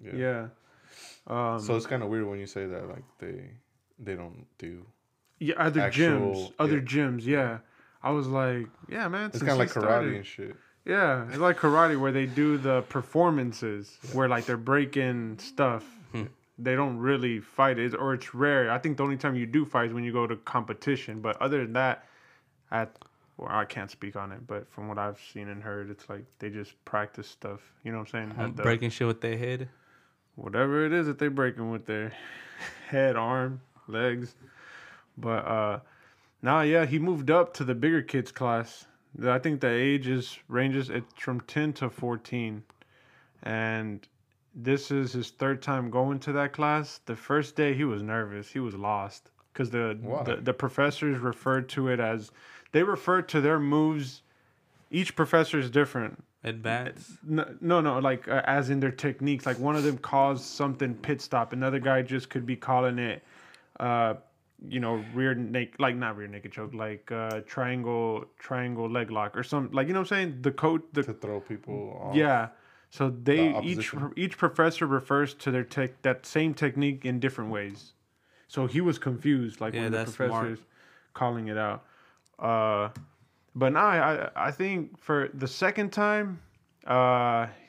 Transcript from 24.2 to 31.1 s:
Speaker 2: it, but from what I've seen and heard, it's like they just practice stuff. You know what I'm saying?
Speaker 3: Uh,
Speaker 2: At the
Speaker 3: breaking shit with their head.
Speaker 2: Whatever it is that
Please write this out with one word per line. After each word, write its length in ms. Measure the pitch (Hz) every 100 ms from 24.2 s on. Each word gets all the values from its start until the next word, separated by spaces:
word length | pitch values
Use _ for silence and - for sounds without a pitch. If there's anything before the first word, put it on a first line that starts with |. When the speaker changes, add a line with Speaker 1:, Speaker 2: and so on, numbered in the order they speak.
| 98
Speaker 2:
it, 120 | 98 123
but 220 | 104 -
from 160 | - 104
what 100 | 104
I've 220 | 104 104
seen 280 | - - 101
and 140 | 101
heard, 260 | 107 101 101
it's 200 | 101 -
like 160 | 101 120 _
they 100 | 104
just 340 | 104 104 -
practice 440 | - 107 104 - 98
stuff. 320 | - 101 101 - _
You 80 | 117
know 60 | 113
what 120 | 107
I'm 160 | 117 107
saying? 80 | 113
Speaker 3:
Uh, 80 | 113
Speaker 2:
At 80 | 117
the 60 |
Speaker 3:
breaking 260 | 117 113 120
shit 160 | - 117
with 140 | 113
their 180 | 117 113
head. 300 | 123 127 131 - _ _ _ _ _
Speaker 2:
Whatever 500 | - 104 110 139 147
it 80 | 156
is 140 | 170
that 120 | 156